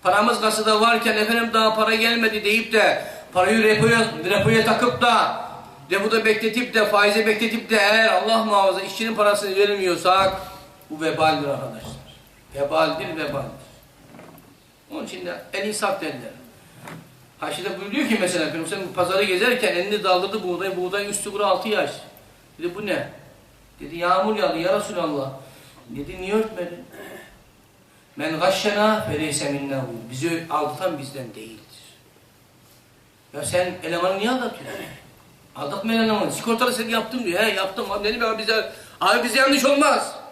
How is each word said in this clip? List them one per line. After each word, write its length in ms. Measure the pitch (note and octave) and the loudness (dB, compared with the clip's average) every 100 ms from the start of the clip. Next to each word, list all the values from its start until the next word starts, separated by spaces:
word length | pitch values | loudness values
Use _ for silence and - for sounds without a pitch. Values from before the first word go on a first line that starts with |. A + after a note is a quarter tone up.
Paramız 380 | F#3 G3+ A3+ A3 | 4 4 4 2
kasada 400 | G#3+ G#3+ A3 G#3+ | 0 0 2 4
varken, 360 | A3+ A#3 A3+ G#3+ | 4 4 2 0
"Efendim 320 | G#3+ A#3 A3+ | 2 2 2
daha 220 | C4+ A3 A3 | 2 2 2
para 200 | G#3+ A3 | 2 2
gelmedi." 480 | A#3 A#3 A3 G#3+ | 2 2 0 0
deyip 300 | G3+ A3 A3 | 0 0 2
de 300 | A3 F#3+ - - - - | 4 4 2 -6 -12 -4
parayı 300 | F3+ F#3 A3+ | 2 4 4
repoya, 440 | G#3+ G#3+ A3+ A#3 A3 - F3+ | 4 4 4 4 2 -2 0
repoya 360 | G3+ G#3 A3+ G#3+ | 2 4 4 4
takıp 360 | A3+ B3 B3 | 2 2 2
da 440 | A#3+ A3 - - - - - - - | 2 4 2 -2 -8 -12 -18 -20 -4
depoda 360 | F#3+ G#3+ A3+ A3 | 0 2 2 2
bekletip 480 | G#3+ A3+ A3+ B3 | 2 0 -2 0
de, 120 | A3 G#3 | 2 4
faize 420 | G3+ G#3 G#3+ G#3+ | 4 4 4 2
bekletip 420 | G#3+ A3 A3 - | 2 0 -2 0
de 80 | A3 | 2
eğer 360 | G3+ A3 A3+ | 4 4 4
Allah 300 | F#3 G#3 A3+ | 2 2 2
muhafaza 380 | G#3+ G3+ F#3+ F#3 | 4 4 4 2
işçinin 340 | F#3+ - A3+ G#3+ | -6 -4 -4 2
parasını 400 | G3+ G3+ G3+ F#3+ | 2 2 0 2
vermiyorsak 800 | G#3 G3+ F#3 E3+ F3+ F#3+ F#3+ F#3+ - - - - - | 2 2 0 2 4 4 4 0 -10 -16 -20 -20 -16
bu 120 | D#3 | -4
vebaldir 460 | D#3+ D#3 D#3 D3 C#3+ | -4 2 2 2 -2
arkadaşlar. 440 | C3 C3 A#2 - - - - - - - C3+ | -4 -6 -10 -14 -16 -18 -20 -20 -20 -14 -4
Vebaldir, 520 | C#3+ D#3+ D#3 B2+ - D#3 | 0 2 2 0 -6 -6
vebaldir. 500 | D3 - - - - - - - - - - - - - _ _ _ | -6 -6 -8 -14 -20 -20 -20 -20 -20 -20 -20 -20 -20 -20 _ _ _
Onun 140 | D3 - | -12 -10
için 200 | F#3 F3+ | -10 -10
de 160 | - - | -10 -8
el 140 | G3 G#3 | -6 -4
insaf 340 | G#3 G3+ F#3+ | -2 -2 -2
derler. 300 | D#3 C3 A#2+ - - - - - - - - - - - | -6 -8 -14 -18 -20 -20 -20 -20 -18 -18 -20 -20 -20 -10
Haşide 420 | D3+ D3 F#3 F3+ | -8 -6 -6 -8
buyuruyor 280 | G3+ A#3+ A#3 | -4 -2 0
ki 80 | G#3+ | 2
mesela, 240 | F#3 F3 D3+ D#3+ D#3+ | 2 0 -2 -4 -6
sen 100 | G3 F3+ F#3 | -6 -6 -2
pazarı 280 | F3 F#3+ | 0 2
gezerken 520 | G3+ F3+ B3 - G3+ E3+ | 2 2 2 2 0 0
elini 280 | G3 G#3 | -2 -2
daldırdı 400 | F3 F3+ G3 G#3+ | 2 2 2 -4
buğday, 340 | F3+ E3+ G3 F#3 | -4 -4 -4 -4
buğday 320 | F3+ G3+ G3+ | -4 -4 -4
üstü 220 | - G#3 | -6 -6
kuru 140 | G3 G3+ | -2 0
altı 240 | F#3 A3 | 0 0
yaş. 220 | G3+ F#3+ - - - - - - - | -2 -2 -6 -18 -20 -20 -20 -20 -8
Dedi, 160 | E3+ F#3 | -8 -6
"Bu 100 | G#3 | -4
ne?" 220 | D#3+ - - - - - _ - - | -4 -6 -14 -20 -20 -20 _ -20 -16
Dedi, 160 | C#3+ E3+ | -12 -4
"Yağmur 420 | F3 F#3+ G#3 G#3+ | 2 2 2 0
yağdı 220 | - D#3+ | 0 0
ya 200 | F3+ G#3 | 0 0
Resulallah." 500 | - F3 D#3+ C#3+ C3+ - - - - - - | -2 -4 -4 -4 -6 -10 -18 -20 -20 -20 -14
Dedi, 320 | C3+ C#3+ F#3 | -12 -12 -10
"Niye 120 | F#3 | -2
örtmedin?" 500 | G#3+ G#3+ F3+ F3 F3 - - - - - - _ _ _ _ _ _ _ - | -2 -2 -6 -10 -10 -16 -18 -18 -18 -20 -20 _ _ _ _ _ _ _ -8
"Men 240 | D#3 D#3+ | -6 2
gashshena 640 | F3+ F#3+ G#3 G3+ G#3+ G#3+ | 2 2 0 2 2 2
feleyse 480 | D3+ D3+ D#3 C#3+ C#3+ | -2 -4 -2 -2 -4
minna." 320 | C#3+ C#3 C3+ B2 A2+ A2+ | -4 -4 -6 -6 -10 -12
Bizi 320 | C3 E3 E3 E3 | -6 -4 -4 -2
aldatan 500 | D3+ D3 - F#3 D3+ | -2 -2 -2 -4 -4
bizden 360 | B2+ C3+ A#2 A2 | -10 -12 -14 -14
değildir. 240 | A2 G#2+ - - - - _ _ _ _ _ _ _ - _ _ _ _ _ | -18 -18 -20 -20 -20 -20 _ _ _ _ _ _ _ -20 _ _ _ _ _
Ya 100 | - | -8
sen 300 | - F3+ F3+ F3+ | -2 0 0 -4
elemanı 340 | E3 E3+ F#3 G3 | -6 0 0 0
niye 140 | A3 | 0
aldatıyorsun? 540 | B3+ A#3 - C#3+ - - - - - - - - - | 0 -4 -8 -12 -12 -14 -16 -20 -20 -20 -20 -20 -10
Aldatma 380 | C#3 G3+ G#3+ | -8 -6 -2
elemanı. 380 | A3+ A3 G#3+ - | 2 2 2 0
"Sigortalı 420 | - A#3 A3+ B3 | -2 -2 0 0
sen 160 | A3 A3+ | 0 -2
yaptım." 340 | A3+ G#3+ B3 | -2 -2 -4
diyor. 200 | G#3 F3+ | -2 0
"He 100 | A3 | 0
yaptım." 380 | F#3+ F#3+ - G3+ | 0 -4 -4 -6
Abi, 120 | G3+ | -4
dedim, 200 | G#3 A#3+ | -2 -2
"Abi 140 | A3+ G#3+ | -2 -2
bize, 340 | G#3+ A3 - - - - | 0 0 -2 -12 -20 -2
abi 220 | F3+ A3+ | 2 2
bize 160 | A#3+ A3 | 2 2
yanlış 260 | C4+ C#4 C4+ | 4 4 4
olmaz." 500 | C#4+ D4+ - - - - | 6 4 4 -2 -10 -16